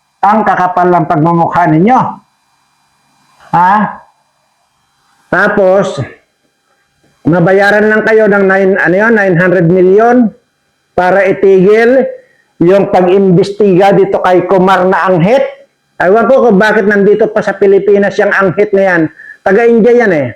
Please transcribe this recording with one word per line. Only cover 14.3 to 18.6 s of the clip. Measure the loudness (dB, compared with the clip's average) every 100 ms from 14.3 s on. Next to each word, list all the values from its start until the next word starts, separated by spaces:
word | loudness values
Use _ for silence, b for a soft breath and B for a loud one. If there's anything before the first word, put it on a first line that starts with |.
| 0 0
Kumar | 0 0 0 0
na | -2 -2
Anghit. | 0 0 0 -2 -8 _ _ _ -4
Ewan | 0 0 2
ko | 2 2
kung | 2
bakit | 0 0 0
nandito | 0 2 0 0
pa | -2 -6
sa |
Pilipinas | -2 0 2 2 0 0 -2
yung | -2
Anghit | 0 -2 -2